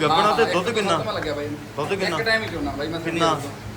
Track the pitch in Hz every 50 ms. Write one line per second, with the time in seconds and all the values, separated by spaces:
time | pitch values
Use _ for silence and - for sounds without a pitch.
0 | 156 151 156 165 180 214 202 - 226 180 175 175 - 226 226 214 202 190 165 160
1 | - 214 208 180 151 151 147 147 147 147 147 147 - - - - 147 151 202 190
2 | 185 180 165 156 - 226 220 220 214 - 170 165 147 143 135 139 143 160 165 165
3 | 165 165 160 170 165 165 160 143 131 - - - - - -